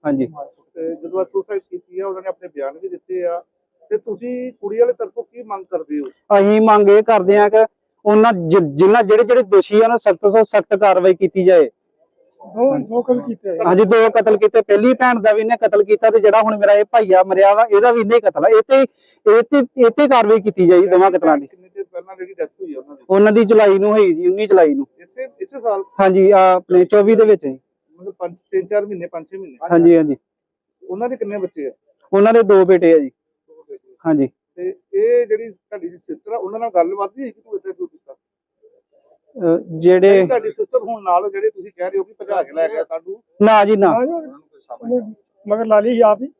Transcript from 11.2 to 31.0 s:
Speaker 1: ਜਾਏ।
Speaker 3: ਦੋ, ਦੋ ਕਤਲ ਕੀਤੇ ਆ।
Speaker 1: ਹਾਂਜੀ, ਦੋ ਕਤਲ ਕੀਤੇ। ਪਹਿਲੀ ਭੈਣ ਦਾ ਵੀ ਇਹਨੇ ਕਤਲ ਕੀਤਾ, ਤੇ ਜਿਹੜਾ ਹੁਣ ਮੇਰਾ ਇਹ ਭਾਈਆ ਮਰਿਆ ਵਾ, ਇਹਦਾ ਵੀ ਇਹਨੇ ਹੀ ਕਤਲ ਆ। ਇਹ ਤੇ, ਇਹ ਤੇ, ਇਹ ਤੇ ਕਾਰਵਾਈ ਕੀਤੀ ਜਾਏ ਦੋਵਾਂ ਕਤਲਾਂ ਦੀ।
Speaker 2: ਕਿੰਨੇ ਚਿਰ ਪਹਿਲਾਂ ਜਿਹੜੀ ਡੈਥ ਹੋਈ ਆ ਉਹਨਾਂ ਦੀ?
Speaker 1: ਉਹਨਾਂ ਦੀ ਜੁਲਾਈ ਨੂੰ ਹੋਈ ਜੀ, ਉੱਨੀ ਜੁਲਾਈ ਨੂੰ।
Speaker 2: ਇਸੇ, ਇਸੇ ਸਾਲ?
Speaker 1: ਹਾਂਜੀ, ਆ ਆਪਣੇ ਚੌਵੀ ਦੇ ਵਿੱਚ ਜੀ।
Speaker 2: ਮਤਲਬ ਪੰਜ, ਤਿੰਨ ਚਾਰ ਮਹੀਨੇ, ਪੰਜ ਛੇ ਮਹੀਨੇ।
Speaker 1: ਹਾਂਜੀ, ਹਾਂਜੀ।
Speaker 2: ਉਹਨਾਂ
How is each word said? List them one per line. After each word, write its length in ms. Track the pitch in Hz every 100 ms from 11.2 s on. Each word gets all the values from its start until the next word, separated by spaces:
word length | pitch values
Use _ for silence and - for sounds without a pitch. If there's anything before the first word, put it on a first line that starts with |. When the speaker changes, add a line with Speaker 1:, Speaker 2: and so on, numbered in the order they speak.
| 185 190
Speaker 1:
ਜਾਏ। 240 | 180 175 135 _ _ _ _ _ _ _
Speaker 3:
ਦੋ, 320 | - 208 262 269
ਦੋ 240 | 214 240
ਕਤਲ 200 | 247 247
ਕੀਤੇ 280 | 247 214 196
ਆ। 140 | 165 170
Speaker 1:
ਹਾਂਜੀ, 160 | 185
ਦੋ 260 | 208 226 220
ਕਤਲ 280 | 220 214 208
ਕੀਤੇ। 240 | 220 226
ਪਹਿਲੀ 320 | - 202 247
ਭੈਣ 260 | 254 254 233
ਦਾ 140 | 214
ਵੀ 80 | 214
ਇਹਨੇ 160 | 220 233
ਕਤਲ 260 | 214 208
ਕੀਤਾ, 260 | 202 208 220
ਤੇ 100 | 220
ਜਿਹੜਾ 220 | 208 220
ਹੁਣ 160 | 214 214
ਮੇਰਾ 160 | 202
ਇਹ 120 | 202
ਭਾਈਆ 380 | 208 240 208 185
ਮਰਿਆ 300 | 190 185 196
ਵਾ, 120 | 208
ਇਹਦਾ 260 | 233 202 240
ਵੀ 80 | 233
ਇਹਨੇ 160 | 208
ਹੀ 60 | 233
ਕਤਲ 240 | 208 -
ਆ। 40 | 180
ਇਹ 120 | 220
ਤੇ, 200 | 226 269 262 _ _ _ 214 220
ਇਹ 40 |
ਤੇ, 160 | 233 285
ਇਹ 320 | 247 - 233
ਤੇ 180 | 240 294
ਕਾਰਵਾਈ 340 | 254 208 220
ਕੀਤੀ 260 | 208 196 180
ਜਾਏ 200 | 180 185
ਦੋਵਾਂ 240 | 180 190
ਕਤਲਾਂ 260 | 175 165 147
ਦੀ। 100 | 139
Speaker 2:
ਕਿੰਨੇ 220 | 180 180
ਚਿਰ 140 | 202
ਪਹਿਲਾਂ 320 | 196 175 180
ਜਿਹੜੀ 180 | 190 180
ਡੈਥ 160 | - 156 _
ਹੋਈ 120 | 185
ਆ 60 | 285
ਉਹਨਾਂ 160 | -
ਦੀ? 100 | - -
Speaker 1:
ਉਹਨਾਂ 220 | 196 208
ਦੀ 140 | 214
ਜੁਲਾਈ 340 | 208 220 208 196
ਨੂੰ 120 | 208
ਹੋਈ 220 | 214 196
ਜੀ, 140 | 160 180
ਉੱਨੀ 200 | 196 214
ਜੁਲਾਈ 260 | 190 160
ਨੂੰ। 140 | 139 135 _
Speaker 2:
ਇਸੇ, 240 | _ 247
ਇਸੇ 380 | 262 _ - 277
ਸਾਲ? 220 | 226 196 190 -
Speaker 1:
ਹਾਂਜੀ, 320 | 190 185 190
ਆ 220 | 196 190
ਆਪਣੇ 320 | 180 - 180
ਚੌਵੀ 300 | - 208 202
ਦੇ 100 | 220
ਵਿੱਚ 200 | 214 190
ਜੀ। 140 | 143 131 _ _ _ 175
Speaker 2:
ਮਤਲਬ 140 | 190 185
ਪੰਜ, 180 | 175 175 _
ਤਿੰਨ 160 | 190 185
ਚਾਰ 180 | 208
ਮਹੀਨੇ, 220 | 202 185 175
ਪੰਜ 180 | 170
ਛੇ 120 | 160 190
ਮਹੀਨੇ। 200 | 175 127 165
Speaker 1:
ਹਾਂਜੀ, 260 | 170 170 165
ਹਾਂਜੀ। 180 | 156 135 _ _ _ _ _ _ -
Speaker 2:
ਉਹਨਾਂ 200 | 185